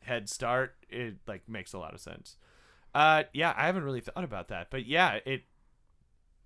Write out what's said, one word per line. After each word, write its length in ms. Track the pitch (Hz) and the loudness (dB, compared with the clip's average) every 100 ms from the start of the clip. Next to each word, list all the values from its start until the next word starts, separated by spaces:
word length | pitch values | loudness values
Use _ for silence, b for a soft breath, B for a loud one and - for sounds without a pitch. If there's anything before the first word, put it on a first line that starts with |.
head 260 | - 120 101 | -6 -6 -6
start, 460 | - 120 127 131 - - | -6 0 0 0 -6 -14
it, 260 | 117 117 98 - | -8 -8 -10 -12
like, 200 | 95 - | -12 -10
makes 240 | 107 90 | -12 -10
a 60 | 95 | -10
lot 140 | 80 | -12
of 60 | 95 | -12
sense. 380 | - 85 - - b b b b b | -14 -16 -18 -20 b b b b b
Uh, 300 | 143 156 156 - | 6 8 6 2
yeah, 200 | 139 165 - | 0 0 2
I 100 | 156 | 2
haven't 160 | 185 | 2
really 180 | 139 127 | -2 -6
thought 220 | - - | -6 -8
about 260 | 165 101 87 | -6 -6 -8
that, 200 | 95 - | -8 -6
but 160 | 131 113 | -8 0
yeah, 340 | 156 180 107 131 | 6 6 4 -2
it, 180 | 131 - _ _ _ _ _ _ _ _ _ | -6 -6 _ _ _ _ _ _ _ _ _